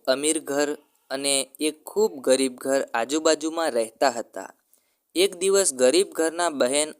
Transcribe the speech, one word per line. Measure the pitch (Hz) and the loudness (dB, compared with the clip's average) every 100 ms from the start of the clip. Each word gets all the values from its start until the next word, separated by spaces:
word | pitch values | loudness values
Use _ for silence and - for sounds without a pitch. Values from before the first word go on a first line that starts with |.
| - | -2
અમીર | 131 151 160 | 0 0 -2
ઘર | 135 139 147 151 _ _ - | -2 -2 -2 -4 _ _ -10
અને | 135 139 135 131 - | -4 0 0 -2 -4
એક | 151 151 | -4 -4
ખૂબ | - - 220 147 | -8 -2 -2 0
ગરીબ | 127 131 131 123 | 2 2 2 -2
ઘર | 135 135 - | -2 -2 -2
આજુબાજુમાં | 117 117 156 160 151 156 165 160 | -4 -2 0 2 2 -2 -4 -2
રહેતા | 117 113 - 143 | -2 -2 2 0
હતા. | 117 - - 95 - _ _ _ _ _ 160 | 0 -10 -12 -16 -18 _ _ _ _ _ 0
એક | 202 175 | 0 0
દિવસ | 190 196 190 | 2 2 2
ગરીબ | 131 127 165 196 | 4 4 4 2
ઘરના | 156 160 165 175 | 0 -2 0 -2
બહેન | 139 123 147 156 | 0 0 0 -2